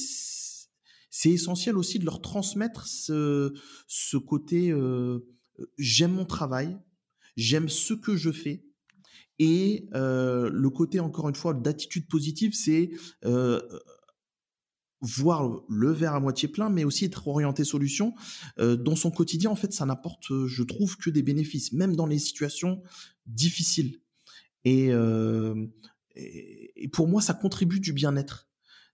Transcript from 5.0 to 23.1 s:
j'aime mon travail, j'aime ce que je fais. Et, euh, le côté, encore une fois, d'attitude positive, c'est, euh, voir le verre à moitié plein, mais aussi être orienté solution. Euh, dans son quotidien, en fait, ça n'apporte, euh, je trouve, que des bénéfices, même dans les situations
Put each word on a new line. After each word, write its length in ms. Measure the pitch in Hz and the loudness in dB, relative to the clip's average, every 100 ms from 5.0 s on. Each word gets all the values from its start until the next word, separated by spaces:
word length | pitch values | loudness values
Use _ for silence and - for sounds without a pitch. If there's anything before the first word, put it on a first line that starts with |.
| 123 123 123 _ _ - - - | -2 -4 -6 _ _ -16 -16 -6
j'aime 360 | 131 113 170 | 0 4 4
mon 120 | 185 185 | 2 -2
travail, 520 | 160 143 127 156 196 - _ _ _ _ - | -4 -2 -2 -4 -8 -16 _ _ _ _ -4
j'aime 320 | 113 156 160 | 0 2 2
ce 240 | - - | 0 0
que 220 | 226 214 185 | -2 0 0
je 160 | 160 | 0
fais. 340 | 151 147 160 - _ _ _ _ - _ - | -2 -6 -8 -12 _ _ _ _ -20 _ 2
Et, 500 | 160 170 196 214 - | 4 6 2 0 -4
euh, 560 | 131 131 127 127 123 123 | -2 0 2 2 2 0
le 180 | 95 135 | 2 2
côté, 300 | 131 165 190 | 2 0 2
encore 300 | 165 156 151 | -2 -2 -4
une 60 | 139 | -2
fois, 180 | 170 | -2
d'attitude 540 | 135 143 151 - 175 - | 0 -2 -2 -4 -6 0
positive, 460 | 160 147 156 220 | 0 0 0 0
c'est, 380 | - 151 160 170 165 - - | 0 2 4 2 -2 -16 -8
euh, 380 | 113 123 123 117 - - - - _ _ _ _ _ _ _ _ _ - | 0 2 4 2 -2 -16 -18 -20 _ _ _ _ _ _ _ _ _ -10
voir 640 | 120 127 151 165 127 113 - | -8 0 2 2 0 -2 -4
le 220 | 107 131 | 2 2
verre 200 | 156 160 | 2 0
à 60 | 143 | 0
moitié 300 | 139 131 147 | 0 0 -2
plein, 200 | 202 214 | 0 0
mais 140 | 180 | 2
aussi 220 | 147 - 185 | 2 0 -2
être 240 | - 151 | -4 -2
orienté 340 | 147 143 139 | 0 0 0
solution. 500 | 143 147 139 139 220 - - - 139 - | 0 0 0 0 -2 -2 -14 -14 -14 0
Euh, 160 | 120 120 | 2 4
dans 220 | 127 160 | 2 2
son 140 | 170 | 0
quotidien, 380 | 165 165 165 214 | 0 0 2 0
en 60 | 208 | 0
fait, 160 | 196 | -2
ça 140 | - 135 | -2 -2
n'apporte, 440 | 127 170 - - | -2 -6 -12 -6
euh, 160 | 135 131 | -2 -2
je 160 | 123 | -2
trouve, 340 | 120 - 202 - | -4 0 -2 0
que 120 | 170 | 0
des 140 | 147 | 2
bénéfices, 480 | 131 147 147 135 - | 2 0 0 -4 -2
même 240 | 131 190 165 | 0 2 2
dans 100 | 156 | 2
les 140 | 147 | 0
situations 640 | 147 - 147 - 175 185 180 - - | -2 -4 -4 -2 -4 -4 -8 -20 -20